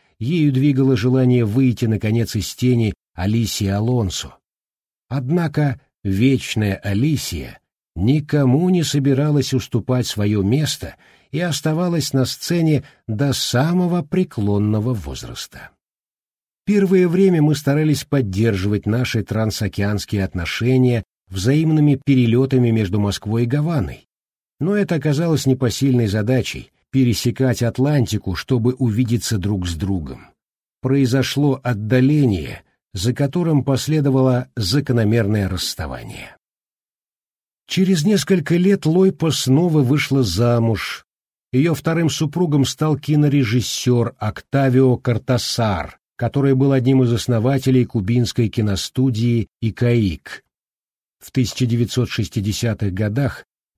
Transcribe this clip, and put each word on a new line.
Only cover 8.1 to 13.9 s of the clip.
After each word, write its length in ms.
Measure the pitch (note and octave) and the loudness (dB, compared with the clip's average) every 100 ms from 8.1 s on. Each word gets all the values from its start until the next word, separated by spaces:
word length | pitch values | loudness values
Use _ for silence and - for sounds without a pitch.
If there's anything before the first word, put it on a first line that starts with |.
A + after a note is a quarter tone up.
| D3+ D3+ D3 C3 C#3 F#3 | 0 0 0 2 2 2
не 140 | F3+ | 0
собиралась 720 | D3+ C#3+ C#3 C3 D3+ D3 - | 0 0 0 2 2 0 0
уступать 540 | B2+ - A2+ A2+ B2+ A2+ | -4 -2 -4 -2 -2 -2
свое 340 | G#2+ G#2 G#2+ | -2 0 0
место 540 | G2 C#3+ D3 - - - _ _ _ | 0 0 -2 -6 -12 -16 _ _ _
и 80 | D3 | -6
оставалась 760 | F3 - D#3 D#3 F3+ E3+ - | -4 -4 -2 -2 0 -2 -2
на 120 | C3+ B2+ | -2 -2
сцене 580 | - - F3 D#3+ D3 - _ - | -4 -4 0 2 0 -2 _ -8
до 260 | G#2+ C#3 | -2 -2
самого 720 | B2 - A#2+ D#3+ F3+ F3 | -2 -2 0 2 0 0